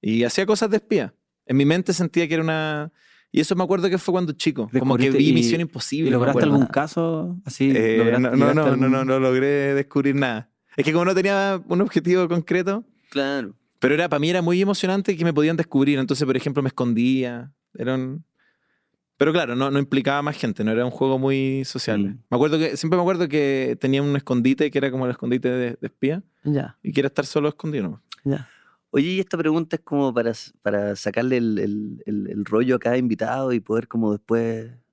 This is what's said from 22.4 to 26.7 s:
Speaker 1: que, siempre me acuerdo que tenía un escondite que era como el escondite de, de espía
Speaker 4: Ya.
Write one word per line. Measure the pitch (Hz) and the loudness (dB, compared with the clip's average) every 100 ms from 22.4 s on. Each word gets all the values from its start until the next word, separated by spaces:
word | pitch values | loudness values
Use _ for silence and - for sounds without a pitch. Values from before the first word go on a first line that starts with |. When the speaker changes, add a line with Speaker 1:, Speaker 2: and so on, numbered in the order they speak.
| 151 156 | 2 2
Speaker 1:
que, | 156 139 | 0 -2
siempre | 160 180 | 0 0
me | |
acuerdo | 175 180 170 | 0 0 0
que | 151 143 135 131 120 | 0 0 0 -2 -2
tenía | 131 135 | 0 0
un | 143 143 | 0 -2
escondite | - 127 120 135 151 | 0 0 2 2 0
que | 143 | 0
era | 139 | -2
como | 127 127 | -2 -4
el | |
escondite | 120 120 127 127 | -4 -2 -2 0
de, | 127 123 | -2 -4
de | - | -6
espía | - _ 131 170 - _ | -12 _ -2 -2 -8 _
Speaker 4:
Ya. | 147 143 - | -4 -4 -4